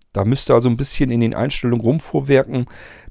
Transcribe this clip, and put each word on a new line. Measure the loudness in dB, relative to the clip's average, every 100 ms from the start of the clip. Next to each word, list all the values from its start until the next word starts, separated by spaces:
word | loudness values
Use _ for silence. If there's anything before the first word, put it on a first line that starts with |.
| _
Da | -4 0
müsst | 0 2
ihr | 4
also | 4
ein | 0
bisschen | -2 0 0
in | 2
den | 0 0
Einstellungen | -4 -2 -2 0
rumfuhrwerken. | 0 0 -2 -4 2 2 2 -4 -6 -10 -20 -20 -2